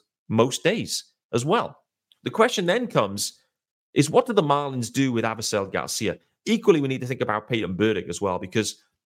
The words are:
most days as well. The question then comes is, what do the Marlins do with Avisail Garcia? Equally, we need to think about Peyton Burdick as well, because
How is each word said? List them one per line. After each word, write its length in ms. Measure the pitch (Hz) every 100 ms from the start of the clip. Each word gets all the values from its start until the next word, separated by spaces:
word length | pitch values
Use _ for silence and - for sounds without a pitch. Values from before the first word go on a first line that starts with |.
| _ _ -
most 340 | 110 120 -
days 420 | 165 220 90 - - _ _
as 120 | 120
well. 400 | 135 226 120 - _ _ _ _
The 80 | 151
question 360 | - 233 233 175
then 200 | 214 240
comes 540 | 147 104 101 - - _ _ _ _ _
is, 160 | - 143
what 160 | 190 254
do 60 |
the 100 | 208
Marlins 500 | 151 143 143 131 113
do 180 | 135 135
with 140 | 117
Avisail 480 | 110 113 110 104 98
Garcia? 460 | 92 65 - 101 85 _ _
Equally, 360 | - 220 - 165
we 80 | 139
need 120 | 131
to 60 | 123
think 160 | 127
about 260 | 127 107 -
Peyton 260 | 120 90
Burdick 340 | 90 110 101 -
as 120 | 85
well, 180 | 98 90
because 440 | 95 113 101 - _ _